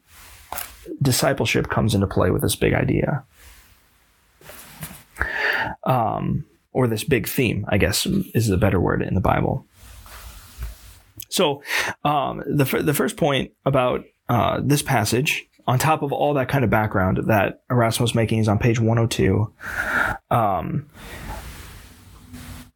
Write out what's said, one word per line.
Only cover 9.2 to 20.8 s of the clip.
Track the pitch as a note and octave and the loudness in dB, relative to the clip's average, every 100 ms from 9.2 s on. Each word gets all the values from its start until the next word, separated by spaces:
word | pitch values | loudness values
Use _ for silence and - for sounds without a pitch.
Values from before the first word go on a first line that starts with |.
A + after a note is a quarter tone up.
| - - - - - - - - - - - - - - - - - - _ - - | 2 2 0 -4 -8 -20 -20 -20 -20 -20 -20 -20 -18 -12 -12 -14 -20 -20 _ -20 -6
So, | - D#3+ - - - - - | 0 0 -2 -4 -4 -4 -2
um, | D3 D3 B2+ A2 - | -2 0 -2 -4 -2
the | D3 C3 | 0 2
fir-, | - | 2
the | D3+ | 0
first | C#3+ C4 - | 0 -2 0
point | D#3 C3+ C3+ _ | 0 0 -2 _
about, | C#3 C3+ B2 C3+ - _ - | 0 2 2 0 -6 _ -2
uh, | A#2 F#2 - | 2 2 0
this | B2 C#3+ | 2 0
passage, | - B2 G#2 A#2 D3+ - - _ - | 2 0 2 0 0 -2 -8 _ 0
on | B2 | 2
top | D3+ D#3 | 2 0
of | C#3+ | 0
all | - D3 | 0 0
that | C#3+ B2 | 0 0
kind | C#3+ | 0
of | A2 | 2
background | G#2+ G#2+ G2+ F#2 F#2 F#2 | 2 2 2 2 2 2
that | G#2+ - - - | 2 2 -2 -2
Erasmus | B2 A2+ - A#2 | 2 2 2 0
making, | A#2 G#2+ A2 | 2 2 2
is | A2 | 2
on | G#2 | 2
page | B2 A2+ | 2 2
one | A2 A#2 | 2 2
oh | A2+ | 2
two. | - F#2+ G2+ G#2+ - - - - - - - - | 2 2 2 0 -6 -8 -6 -2 0 -2 -4 -2
Um, | A#2 G#2 F2 F2+ C#3+ | 0 2 0 -2 -6